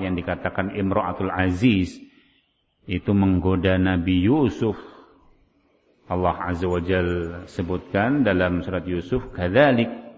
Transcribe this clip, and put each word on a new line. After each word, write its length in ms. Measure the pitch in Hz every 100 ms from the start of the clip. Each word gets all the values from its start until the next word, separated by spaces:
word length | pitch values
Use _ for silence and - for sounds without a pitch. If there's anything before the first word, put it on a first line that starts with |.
yang 160 | 95 90
dikatakan 560 | 87 87 90 - 98 104
Imra'atul 560 | 98 104 90 90 95
Aziz, 640 | 90 92 90 127 98 87 - - _ _ _ _ _ _ _
itu 320 | - 90 - 101
menggoda 640 | 98 92 92 92 92 92
Nabi 480 | 92 87 90 92 98
Yusuf, 480 | 151 120 - 113 - - - - _ _ _ _ _ _ _ _ _ -
Allah 240 | 90 90 85 90
Azza 160 | 85 90
wa 160 | 87
Jal 240 | 87 92 87 87 85 87 90
sebutkan 800 | - 87 90 - 196 165 147 107
dalam 320 | 92 90 87
surat 240 | 90 92
Yusuf, 480 | 90 87 - 127 -
"Kadzalik 560 | 85 90 110 147 117 117 - -